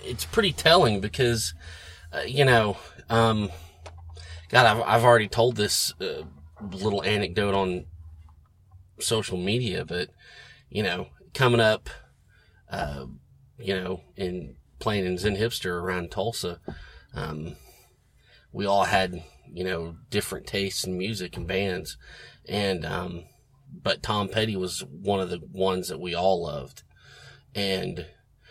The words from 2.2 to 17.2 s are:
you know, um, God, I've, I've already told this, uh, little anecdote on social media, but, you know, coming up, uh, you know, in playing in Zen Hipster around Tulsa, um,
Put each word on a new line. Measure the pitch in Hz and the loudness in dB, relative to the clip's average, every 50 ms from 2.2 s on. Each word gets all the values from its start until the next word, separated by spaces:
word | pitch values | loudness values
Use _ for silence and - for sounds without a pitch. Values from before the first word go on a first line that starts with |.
| 69 | -6
you | - 131 139 139 | -2 2 4 6
know, | 135 123 113 107 101 98 - - - - - - - | 8 8 6 6 4 0 -4 -8 -20 -20 -16 -6 0
um, | 113 113 113 113 110 107 104 95 - - - - - - - - - - - - - - - - - - - - | 2 4 4 4 4 2 0 -4 -6 -10 -16 -20 -20 -20 -20 -18 -18 -18 -18 -18 -18 -18 -16 -16 -16 -16 -4 2
God, | - 123 123 | 6 6 8
I've, | 113 107 113 | 8 6 4
I've | - 80 110 117 117 | 2 4 4 6 8
already | 123 120 113 107 98 | 8 8 8 6 4
told | - 117 117 127 120 107 | 2 2 4 4 4 2
this, | 104 101 - - - - - - | 0 2 2 0 -2 -2 -4 -6
uh, | 98 90 73 73 80 - - - - - - - 107 98 | -6 -6 -6 -8 -10 -14 -16 -20 -20 -20 -18 -14 -12 -12
little | 92 95 98 110 101 98 - | -8 -4 -2 0 0 0 0
anecdote | 98 107 101 104 87 87 107 101 101 98 | 2 2 2 0 0 0 0 2 2 4
on | 98 95 92 90 87 - - - - - - - - - - - _ - _ _ _ _ _ - - - _ _ - | 2 2 2 0 -2 -6 -10 -16 -18 -18 -18 -20 -20 -20 -20 -20 _ -20 _ _ _ _ _ -20 -20 -20 _ _ -6
social | - - 117 110 104 - 98 90 | -4 -2 0 0 -2 -2 -4 -4
media, | 90 98 110 123 127 107 87 85 87 | -2 0 0 0 0 -2 -4 -4 -6
but, | - 87 90 90 - - _ - - - - - - - - _ - | -6 -4 -6 -6 -6 -10 _ -20 -20 -20 -20 -20 -20 -20 -20 _ -8
you | - 104 | -4 -4
know, | 107 92 87 90 92 - - - - - - | -2 -2 -2 -4 -6 -10 -14 -20 -20 -8 -2
coming | - 131 123 120 117 | 2 4 4 6 6
up, | 113 110 110 - - - - - - _ _ _ _ _ _ _ _ _ _ _ _ - | 6 4 4 2 -2 -10 -16 -18 -20 _ _ _ _ _ _ _ _ _ _ _ _ -12
uh, | - 95 87 76 69 69 65 64 - - _ _ _ _ _ _ _ - | -8 -6 -6 -6 -6 -8 -10 -12 -16 -18 _ _ _ _ _ _ _ -10
you | - 98 98 | -6 -4 -4
know, | 92 92 90 95 90 - _ _ | -4 -4 -6 -6 -8 -10 _ _
in | - 98 90 90 90 80 71 - - - _ _ - | -6 -6 -4 -6 -6 -10 -12 -16 -20 -20 _ _ -6
playing | - 110 104 101 92 | -4 -2 0 0 0
in | 92 92 87 | 0 -2 0
Zen | 92 107 98 | 0 0 0
Hipster | 95 110 117 - - - 92 90 87 | 0 0 -2 -2 -4 -4 -4 -4 -4
around | 87 92 92 90 85 85 | -4 -2 -4 -4 -4 -6
Tulsa, | - 98 98 113 117 - - 87 87 - - - - - - - - - - _ - | -4 -4 -4 -4 -4 -4 -6 -6 -8 -8 -10 -12 -12 -12 -14 -18 -20 -20 -20 _ -10
um, | - | -8